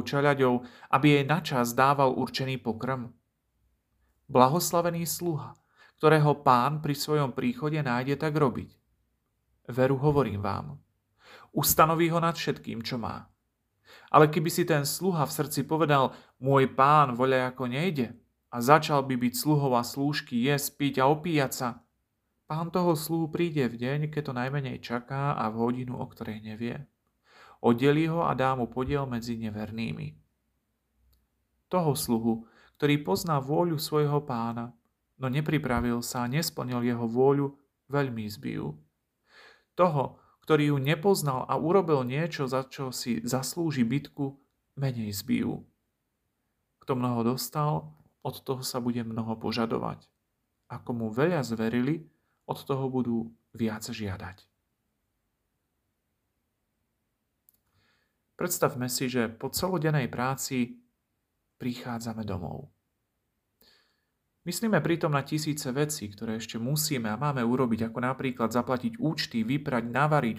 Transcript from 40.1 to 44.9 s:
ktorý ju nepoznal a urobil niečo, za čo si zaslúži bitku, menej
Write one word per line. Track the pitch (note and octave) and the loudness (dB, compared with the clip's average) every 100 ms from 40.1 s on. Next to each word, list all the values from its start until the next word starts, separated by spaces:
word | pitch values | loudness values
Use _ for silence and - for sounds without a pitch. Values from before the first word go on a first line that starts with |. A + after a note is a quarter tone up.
| - _ _ | -6 _ _
ktorý | - D#3 D3 C#3+ | 2 2 4 2
ju | |
nepoznal | C3+ D#3+ G3+ F#3+ D3 B2+ - | 0 0 2 2 0 -2 -2
a | C3+ | -2
urobil | D#3 G3 E3+ C#3+ | 2 2 4 2
niečo, | B2 C3+ E3+ D#3 | 0 -2 -2 -4
za | C3 C3 C3 | -2 -2 -4
čo | - C3+ | -8 -8
si | A#2+ B2+ A2+ | -6 -4 -4
zaslúži | A#2+ B2+ C#3+ - E3 C3 A#2 | -2 -4 -2 -4 -2 0 0
bitku, | C3+ D3 - C#3 C#3 _ _ _ - | 0 -4 -6 -6 -8 _ _ _ -4
menej | C3+ | -4